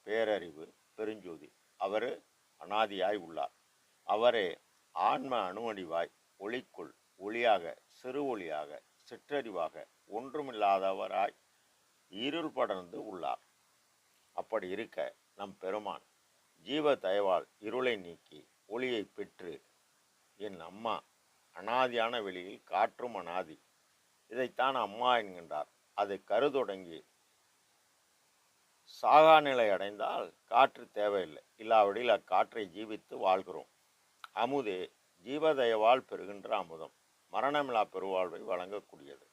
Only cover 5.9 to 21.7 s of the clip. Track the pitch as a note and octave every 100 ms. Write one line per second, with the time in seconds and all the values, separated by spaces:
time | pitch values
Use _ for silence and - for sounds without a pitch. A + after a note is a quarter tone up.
5.9 | E2 E2+ - _ - G2+ B2 - - D2+
6.9 | - _ - G2+ A#2 A#2 G2 E2 - _
7.9 | - B2+ C3+ C#3+ A2 E2 D2+ D2 C#2+ -
8.9 | _ - A#2 - C#3+ A#2 F#2 D#2 D#2 -
9.9 | _ - G#2 C3 D3+ C#3 A2 G2+ G2 F#2+
10.9 | G2 G2+ G2 G2+ - _ _ _ _ _
11.9 | _ _ F#2+ C3+ D#3+ D#3+ B2 A2+ F#2+ F2
12.9 | G2+ A#2 F#2 C#2+ B1 _ _ _ _ _
13.9 | _ _ _ _ F2+ F#2 A2 F#2 G2+ A2+
14.9 | - B1+ - _ - G2+ F#2+ F#2 G#2+ G#2
15.9 | D2 - _ _ _ _ _ E2+ D3 D3
16.9 | B2+ F#2 G2+ G2 E2+ - _ G#2 B2 B2+
17.9 | G#2+ F2 D#2+ _ D2+ D2+ _ - A2+ B2+
18.9 | A2+ G2 - F#2+ - F2+ D2+ _ _ _
19.9 | _ _ _ _ - G#2 F2+ E2 G2 A2+
20.9 | F#2 - _ _ _ _ F2 G2+